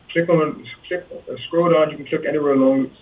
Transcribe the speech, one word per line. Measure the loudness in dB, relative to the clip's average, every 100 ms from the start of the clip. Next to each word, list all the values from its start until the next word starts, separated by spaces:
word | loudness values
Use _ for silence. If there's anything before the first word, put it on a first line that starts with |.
| -6
click | -2 2
on, | 2 2 -4 -14 -20 -10
click, | -10 -10
uh, | -16 -14 -12 -4
scroll | 0 2
down. | 4 2
You | -2
can | -6
click | -6 -4
anywhere | -2 0
along, | 4 4 2 0 -6